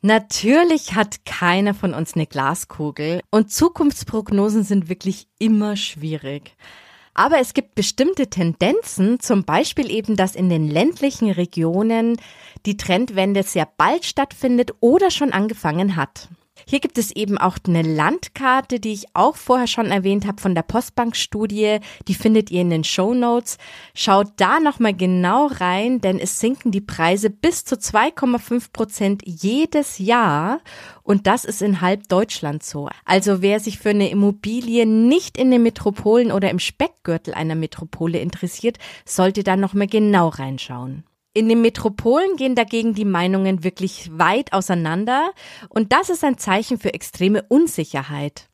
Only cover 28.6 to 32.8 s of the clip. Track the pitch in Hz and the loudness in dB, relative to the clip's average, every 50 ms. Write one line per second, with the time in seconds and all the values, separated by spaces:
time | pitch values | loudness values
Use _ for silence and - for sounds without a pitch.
28.6 | - - _ - 226 214 - - 208 196 202 202 - 190 170 160 - 196 226 277 | -4 -6 _ -6 -6 -6 -4 -2 -2 0 -2 -2 -6 -12 -12 -4 -4 -2 0 0
29.6 | 320 320 - 294 285 - - - 185 196 233 240 233 185 147 147 160 190 254 330 | -2 0 0 -2 -2 -2 -6 -6 0 2 2 4 4 2 2 0 0 -2 -4 -6
30.6 | _ - - - - - - _ _ - 202 196 202 190 208 254 - - 202 - | _ -14 -20 -20 -20 -20 -20 _ _ 0 0 2 4 2 0 0 0 -6 -6 -2
31.6 | - 208 196 170 180 180 196 208 208 _ 185 185 220 214 - - - 147 143 151 | 0 0 0 0 0 0 0 -2 -2 _ 0 0 0 0 -4 -8 -6 -6 -6 -6
32.6 | - - - 143 | -10 -10 -12 -10